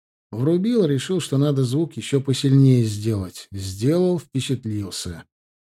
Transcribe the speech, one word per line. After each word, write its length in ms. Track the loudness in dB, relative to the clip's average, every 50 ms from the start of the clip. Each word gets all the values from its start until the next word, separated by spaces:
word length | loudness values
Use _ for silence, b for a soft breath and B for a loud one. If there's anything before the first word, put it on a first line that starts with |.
| _ _ _ _ _ _
Врубил, 540 | -6 -2 0 0 2 2 0 0 2 2 2
решил, 360 | 2 2 0 -2 -2 -4 -4
что 180 | -4 -2 0 2
надо 260 | 2 2 2 2 0
звук 320 | 0 0 -2 -2 -4 -6
еще 240 | -10 -6 -2 -2 0
посильнее 640 | 0 0 -2 0 2 4 6 6 8 8 6 6 4
сделать. 640 | 0 -2 -4 -4 -2 -2 -2 -4 -6 -10 -16 -18 -14
Сделал, 680 | -12 -10 -10 -10 -8 -2 0 0 2 2 2 0 0 -2
впечатлился. 1080 | -4 _ -6 -6 -4 -4 -4 -6 -6 -6 -6 -6 -8 -8 -10 -10 -10 -10 -12 -12 -16 _ _ _ _ _ _ _ _ _ _